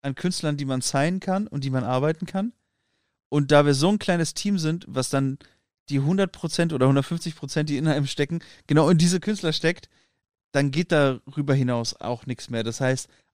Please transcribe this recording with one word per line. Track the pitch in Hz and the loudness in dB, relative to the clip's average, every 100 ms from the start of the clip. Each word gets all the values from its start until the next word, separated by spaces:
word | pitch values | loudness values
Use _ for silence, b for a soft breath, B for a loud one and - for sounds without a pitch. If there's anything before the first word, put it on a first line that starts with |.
an | 139 131 | -10 -4
Künstlern, | 180 185 156 143 | -4 -4 -4 -4
die | 135 | -4
man | 131 | -4
signen | - 135 151 185 | -2 0 0 -2
kann | - 190 214 | -2 -4 -4
und | 143 | -6
die | 135 | -4
man | 131 | -2
arbeiten | 120 127 147 160 185 | 0 0 0 -2 -4
kann. | 190 226 - _ _ _ _ _ _ - | -4 -4 -8 _ _ _ _ _ _ -4
Und | 147 139 | -2 4
da | 147 147 | 6 6
wir | |
so | 135 170 | 4 2
ein | 208 | 0
kleines | - 175 165 | 0 0 -2
Team | - 202 196 | -4 -4 -2
sind, | 156 170 - | -2 -4 -6
was | 131 123 | -6 -2
dann | 139 135 139 b b b _ - | 0 -2 -4 b b b _ -4
die | 139 | -2
hundert | 139 190 190 | 0 0 0
Prozent | - 165 - 170 | -4 -6 0 0
oder | 147 131 | 4 4
hundertfünfzig | 139 135 170 170 - | 4 2 -4 -8 -10
Prozent, | 135 156 151 | -6 -4 -2
die | 139 | 0
in | 156 | 0
einem | 151 139 | 0 0
stecken, | - 143 170 B B - | -2 -4 -4 B B 2
genau | 147 156 | 4 6
in | 175 | 6
diese | 170 180 | 4 2
Künstler | 208 208 165 | -2 -2 -2
steckt, | 151 160 170 - _ _ _ _ _ _ | -2 -2 -4 -10 _ _ _ _ _ _
dann | 139 143 | 0 0
geht | 139 180 | 0 2
darüber | 160 139 127 - 151 143 | 4 2 0 -8 -4 0
hinaus | 135 127 120 113 - | 2 2 0 -4 -6
auch | 110 120 - | -8 -8 -8
nichts | 123 - | -10 -6
mehr. | 117 | -6
Das | 110 113 | -4 -2
heißt, | 131 131 - _ _ | 0 -2 -6 _ _